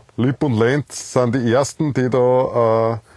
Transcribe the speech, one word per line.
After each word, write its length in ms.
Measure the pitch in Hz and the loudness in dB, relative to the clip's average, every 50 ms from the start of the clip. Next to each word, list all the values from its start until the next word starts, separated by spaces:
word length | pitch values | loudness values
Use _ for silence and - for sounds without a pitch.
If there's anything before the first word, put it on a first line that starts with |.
| - _ _ - | -6 _ _ -2
Lipp 260 | 113 131 135 - - | -2 -2 -2 -2 -2
und 140 | 147 120 107 | -2 0 2
Lenz 560 | 113 117 135 147 143 - - - - - - | 2 2 0 0 -4 -6 -10 -14 -10 -4 -2
sind 220 | 131 123 120 113 | 0 0 0 0
die 160 | 139 117 120 | -2 0 0
ersten, 420 | 113 131 143 - - - 160 151 123 | 2 2 0 0 -2 -4 -4 -4 -2
die 160 | 135 127 127 | -2 -2 0
da, 840 | 113 131 123 123 127 127 131 131 - 120 117 113 110 113 113 113 117 | 2 2 2 2 2 2 0 0 0 0 2 2 2 2 2 0 -2
äh, 40 | 110 - _ - | -4 -8 _ -20